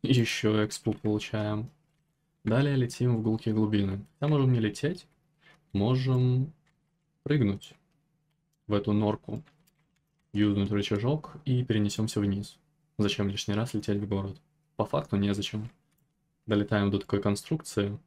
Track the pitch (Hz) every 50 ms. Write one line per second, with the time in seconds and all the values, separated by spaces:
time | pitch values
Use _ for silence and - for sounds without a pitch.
0 | - - 131 123 113 - - - - 107 110 107 107 104 - - - 113 104 -
1 | - 107 107 107 - - - 107 107 107 107 107 113 131 _ _ _ _ _ _
2 | _ _ _ _ _ _ _ _ _ 107 110 123 143 143 143 131 123 120 - -
3 | 127 123 120 113 110 110 110 110 - 113 107 110 110 104 107 101 98 95 95 98
4 | - _ _ _ 143 147 151 143 135 131 127 120 110 104 - - - 147 190 -
5 | - _ _ _ _ _ _ _ _ - - _ _ _ - 98 101 120 127 131
6 | 127 131 131 127 127 127 127 131 135 160 - _ _ _ _ _ _ _ _ _
7 | _ _ _ _ _ 139 147 147 117 101 98 98 - - - _ _ _ _ _
8 | _ _ _ _ _ _ _ _ _ _ _ _ _ - 104 104 101 107 104 104
9 | 107 104 107 - - - 104 - - - _ _ _ _ _ _ _ _ _ _
10 | _ _ _ _ _ _ - 101 104 104 101 101 98 98 104 101 101 - 107 101
11 | 113 127 147 151 - - - - - - 127 123 123 - 110 107 104 101 - -
12 | 110 113 - 104 101 101 98 101 101 - - _ _ _ _ _ _ _ _ -
13 | 104 101 - - 101 98 98 98 - - 101 107 117 127 - 107 - - 101 101
14 | 101 98 104 98 98 98 98 - _ _ _ _ _ _ _ - 107 - - 147
15 | 151 - - 101 98 101 101 101 98 - - 107 107 120 _ _ _ _ _ _
16 | _ _ _ _ _ _ _ _ _ - 110 104 104 107 110 104 101 101 101 95
17 | - - - 101 - 101 101 - - - 160 156 - - - 107 101 101 104 -
18 | _